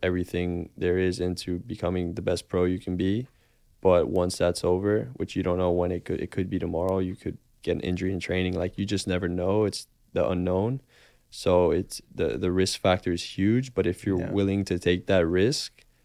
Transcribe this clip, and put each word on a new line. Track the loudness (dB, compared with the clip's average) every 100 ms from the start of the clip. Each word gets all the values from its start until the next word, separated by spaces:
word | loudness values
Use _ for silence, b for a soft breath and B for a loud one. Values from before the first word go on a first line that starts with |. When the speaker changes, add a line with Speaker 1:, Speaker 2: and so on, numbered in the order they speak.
Speaker 1:
everything | 0 0 -2 -2 -2 -4 -6 -4
there | 0 2
is | 2 0
into | -2 -4 -4 -6
becoming | -6 -6 -4 -2 -4
the | -4
best | -2 -2 -2
pro | 0 2
you | 0
can | -4 -2
be. | 0 -2 -4 _ _ _ _ _
But | 4 4 4
once | 2 0 2
that's | 0 2
over, | 0 2 2 0 -2 -8
which | -6 -2
you |
don't | 0 2
know | 2
when | 2 0
it | -2 -4
could, | -6
it | -4
could | -4 -2
be | -2
tomorrow, | -2 -2 0 0
you | -2 -4
could | -8 -10 _ _
get | -4 -2
an |
injury | -2 -2 -2
in | -2
training. | -2 -2 0
Like, | 0 -4 -4
you | -2
just | -2 0
never | -2 0
know. | 0 2 2 2
It's | -2 -10 _ _
the | 0 0
unknown. | 0 0 0 0 -2 -8 b b b b
So | -4 2 4 6
it's, | 2 -2 -8 -12
the, | -4 -2 0
the | 0
risk | 2 0 0
factor | 2 2 0
is | -4
huge. | -4 0 2 2 0
But | 0 0
if | 0 -2
you're | -2
Speaker 2:
Yeah. | 0
Speaker 1:
willing | 0 2 0 0
to | -2
take | 0 0 2
that | 2 4
risk | 4 2 0 -6 _ _ _